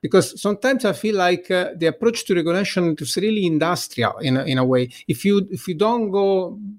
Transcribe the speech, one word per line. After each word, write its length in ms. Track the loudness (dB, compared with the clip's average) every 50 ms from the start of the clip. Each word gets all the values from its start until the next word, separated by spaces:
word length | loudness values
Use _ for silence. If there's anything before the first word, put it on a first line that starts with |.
because 380 | -4 2 2 2 2 2 -2 -4
sometimes 440 | -2 -2 -2 0 0 0 0 2 0
I 80 | -2 -2
feel 240 | -2 -2 -2 0
like, 340 | 2 2 2 2 0 0 0
uh, 200 | 0 0 0 -2 -4
the 120 | -2 -2
approach 400 | -2 0 2 0 0 0 0 -2
to 80 | 0 0
regulation 600 | 0 2 0 0 0 -2 -2 0 0 0 0 0 -2
is 160 | -4 -6 -4
really 300 | -2 0 0 0 2 0
industrial 720 | 2 2 2 2 0 0 -2 -4 -6 -4 -2 -2 0 -2 -2
in 180 | -2 0 0
a, 80 | 0 0
in 140 | 0 0 0
a 60 | 2
way. 260 | 2 2 2 2 0 -6 -8 -4 -4
If 160 | -4 0 2
you, 240 | 2 2 2 2 -2
if 160 | -6 -10 -8
you 80 | -6 -2
don't 360 | 0 2 2 2 0 0 0
go 480 | 0 2 2 2 2 2 0 -2 -6 -10 -12 -14 -8